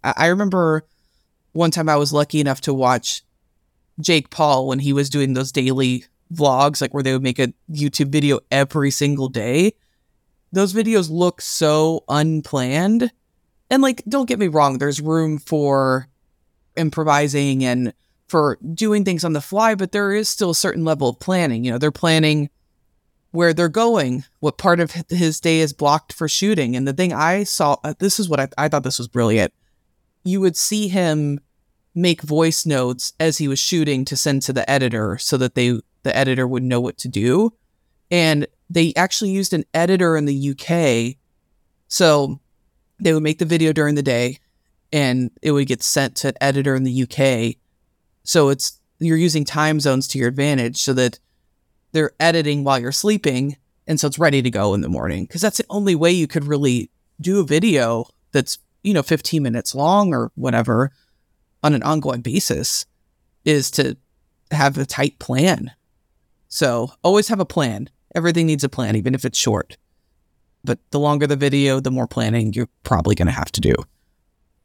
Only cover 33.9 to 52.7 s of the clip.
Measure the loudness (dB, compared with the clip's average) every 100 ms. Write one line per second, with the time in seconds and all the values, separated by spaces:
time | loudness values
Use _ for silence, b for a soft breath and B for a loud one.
33.9 | 0 -2 -2 0 0 0 -2 0 0 0
34.9 | 0 -4 -4 -2 -2 0 0 0 0 -6
35.9 | _ -4 0 0 0 0 -2 0 0 -2
36.9 | -6 -8 -2 2 2 2 -2 _ _ _
37.9 | _ _ 2 2 2 -2 _ _ 0 2
38.9 | 2 0 0 -2 -2 -2 -4 -2 -2 2
39.9 | 2 2 2 0 -2 -2 -6 -2 0 2
40.9 | 2 -2 -6 _ _ _ _ _ _ _
41.9 | 2 4 4 2 -6 _ _ _ _ _
42.9 | _ 0 2 0 -2 0 2 2 2 2
43.9 | 2 0 0 0 -4 _ _ _ _ _
44.9 | 0 2 0 -2 -4 0 0 0 -2 -2
45.9 | -2 -2 -2 -6 -2 -2 0 0 0 0
46.9 | -2 -2 0 2 2 -2 -4 _ _ _
47.9 | _ _ _ -2 2 4 2 -4 -10 _
48.9 | _ 0 2 2 0 -2 0 0 0 0
49.9 | 0 -2 -2 -2 0 0 0 -2 -4 -2
50.9 | 0 0 -2 _ _ _ _ _ _ _
51.9 | -2 -2 0 2 2 0 -2 0